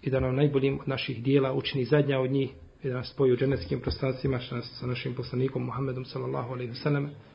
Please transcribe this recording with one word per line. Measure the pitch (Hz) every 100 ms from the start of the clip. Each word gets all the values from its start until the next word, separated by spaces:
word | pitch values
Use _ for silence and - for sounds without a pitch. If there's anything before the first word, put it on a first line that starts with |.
i | -
da | 131
nam | 131 131
najboljim | 147 139 135 139
od | -
naših | 131 - 110
dijela | 120 139 135
učini | 135 127 139 120
zadnja | 147 135 135
od | 131
njih | 139 135 - - -
i | 143
da | 123
nas | 127
spoji | - 131
u | 123
dženeckim | 135 131 - 131
prostranstvima | - - 135 131 139 127
sa, | - 123
sa | - - 123
našim | 123 131
poslanikom | 123 123 123 131 131
Muhammedom, | 123 117 135 127 127
sallallahu | 135 127 135 123
alejhi | 123 120
ve | 123
sellem, | 151 143 143 - -